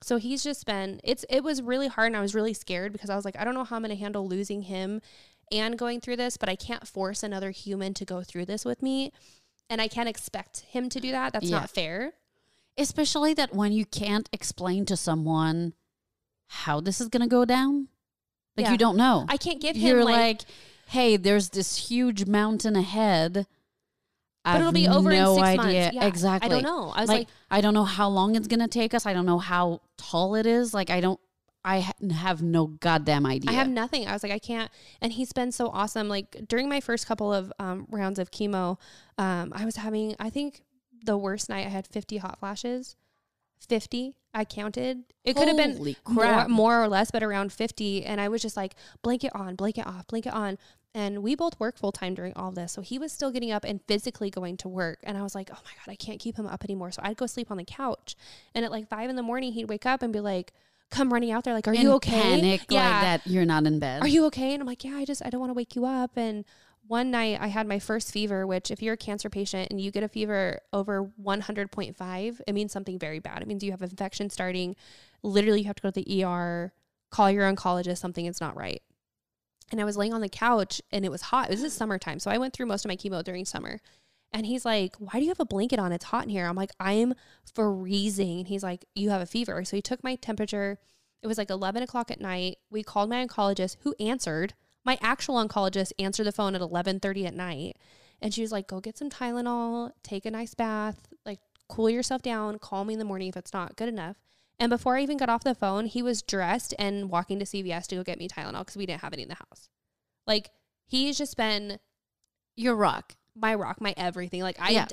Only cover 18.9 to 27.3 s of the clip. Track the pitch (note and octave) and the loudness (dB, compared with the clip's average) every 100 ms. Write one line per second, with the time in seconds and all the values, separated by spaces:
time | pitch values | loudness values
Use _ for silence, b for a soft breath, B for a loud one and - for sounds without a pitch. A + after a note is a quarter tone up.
18.9 | F#3 B3+ A#3 E3 C#4 F4 C#4+ D4+ A#3 A#3 | 6 6 6 4 0 0 -2 -2 2 6
19.9 | B3 A#3+ A#3 A#3 A3 - B B B B | 8 8 6 6 2 -6 B B B B
20.9 | B3+ A#3+ G#3 F#3 G#3 F#3 G3 F#3 - - | 4 6 6 6 6 4 0 -2 -2 -2
21.9 | A#3+ B3 G3+ G3 G#3 G#3+ A3 A3+ G3+ F#3 | 2 2 2 4 4 4 2 2 4 2
22.9 | G#3 G#3+ F3 E3 F#3+ G3 _ _ _ _ | 4 4 6 4 2 -2 _ _ _ _
23.9 | _ _ _ _ _ - F3 E3 E3+ F3+ | _ _ _ _ _ 2 4 6 6 8
24.9 | F#3 F#3+ F#3+ F#3+ F#3+ F#3+ F#3 G#3+ F#3 F3 | 8 8 8 8 8 8 6 4 4 4
25.9 | B3+ G3+ F3 F#3+ F#3+ A3+ B3 C4+ E4+ F3 | 4 2 4 2 2 2 2 2 -2 -4
26.9 | - A3 A3 A#3 | 0 2 2 2